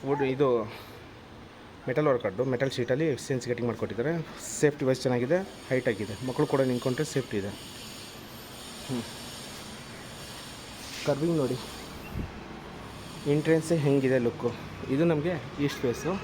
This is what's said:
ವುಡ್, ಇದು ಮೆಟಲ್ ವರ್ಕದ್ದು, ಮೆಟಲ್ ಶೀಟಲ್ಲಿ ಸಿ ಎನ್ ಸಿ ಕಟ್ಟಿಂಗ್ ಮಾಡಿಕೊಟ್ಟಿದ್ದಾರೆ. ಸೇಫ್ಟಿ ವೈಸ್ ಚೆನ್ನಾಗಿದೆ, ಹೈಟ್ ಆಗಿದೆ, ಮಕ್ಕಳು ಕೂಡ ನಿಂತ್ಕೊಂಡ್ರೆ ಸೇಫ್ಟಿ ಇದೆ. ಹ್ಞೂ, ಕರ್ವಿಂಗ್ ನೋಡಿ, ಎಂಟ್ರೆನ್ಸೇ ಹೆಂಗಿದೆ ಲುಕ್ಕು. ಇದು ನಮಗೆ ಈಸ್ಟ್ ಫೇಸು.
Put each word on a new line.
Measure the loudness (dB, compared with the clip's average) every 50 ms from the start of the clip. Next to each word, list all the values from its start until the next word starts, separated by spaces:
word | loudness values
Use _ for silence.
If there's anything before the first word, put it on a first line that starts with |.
| 2 0
ವುಡ್, | 2 2 4 2 4
ಇದು | 4 4 6 6 4 2 -2 -6 -12 -14 -14 -16 -16 -16 -16 -18 -18 -18 -18 -18 -18 -18 -18 -18 -18 -18 -18 -18 -8 -4 0
ಮೆಟಲ್ | 2 4 6 6
ವರ್ಕದ್ದು, | 4 4 4 0 2 2 2 2
ಮೆಟಲ್ | 4 2 2 2 2
ಶೀಟಲ್ಲಿ | 0 2 2 4 4 4 2 2 0 0
ಸಿ | 0 -2
ಎನ್ | 0
ಸಿ | 0 -2
ಕಟ್ಟಿಂಗ್ | -2 0 0 0
ಮಾಡಿಕೊಟ್ಟಿದ್ದಾರೆ. | 0 0 -2 -4 -2 0 0 0 0 -2 -2 -6 -10 -12 -10 -8 0 4
ಸೇಫ್ಟಿ | 4 4 4 4 2 2
ವೈಸ್ | 2 4 4
ಚೆನ್ನಾಗಿದೆ, | 2 4 4 4 4 2 2 2 -2 -10 -14 -4 0
ಹೈಟ್ | 0 2 2 2
ಆಗಿದೆ, | 0 0 -2 -4 -4 -6 -4 -4
ಮಕ್ಕಳು | 2 2 2 4
ಕೂಡ | 4 4 4 4
ನಿಂತ್ಕೊಂಡ್ರೆ | 4 2 2 0 2 2 0
ಸೇಫ್ಟಿ | 0 0 -2 0 0 -2 -2
ಇದೆ. | -2 -2 -6 -8 -12 -14 -12 -12 -12 -12 -12 -12 -14 -14 -14 -14 -16 -14 -14 -14 -14 -14 -14 -14 -14 -12 -12 -12 -6 -4
ಹ್ಞೂ, | -4 -4 -4 -6 -10 -12 -12 -12 -12 -12 -12 -12 -12 -12 -12 -12 -12 -14 -14 -14 -14 -14 -14 -14 -12 -12 -12 -12 -12 -12 -12 -12 -14 -14 -14 -14 -14 -12 -12 -10 -10 -4 0 0
ಕರ್ವಿಂಗ್ | 2 2 4 2 4 4
ನೋಡಿ, | 4 2 0 -2 -4 -8 -10 -10 -12 -12 -12 -12 -12 -8 -6 -6 -6 -6 -8 -12 -12 -12 -12 -12 -12 -12 -12 -12 -12 -12 -12 -12 -12 -12 -12 -6 0 2 2
ಎಂಟ್ರೆನ್ಸೇ | 4 6 6 4 4 6 4 2 4 6
ಹೆಂಗಿದೆ | 6 6 6 6 6 4 6 4 2
ಲುಕ್ಕು. | 0 0 -2 -2 -2 -2 -10 -10 -10 -10 -2 0 2
ಇದು | 4 4 4
ನಮಗೆ | 4 4 2 0 -2 -2 -4 -8 -2 0 0
ಈಸ್ಟ್ | 0 0 2 0
ಫೇಸು. | 0 0 0 0 -2 -2 -2